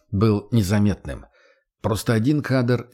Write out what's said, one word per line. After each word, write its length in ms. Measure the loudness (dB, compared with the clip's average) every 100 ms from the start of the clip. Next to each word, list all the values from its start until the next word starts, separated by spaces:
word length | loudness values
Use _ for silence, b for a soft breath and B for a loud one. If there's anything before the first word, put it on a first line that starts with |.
| _
был 380 | 0 2 2 0
незаметным. 760 | 0 2 2 2 0 -6 -14 -16 b b b b _
Просто 320 | -4 -2 0
один 280 | 0 2 0
кадр 460 | 0 0 0 -2 -4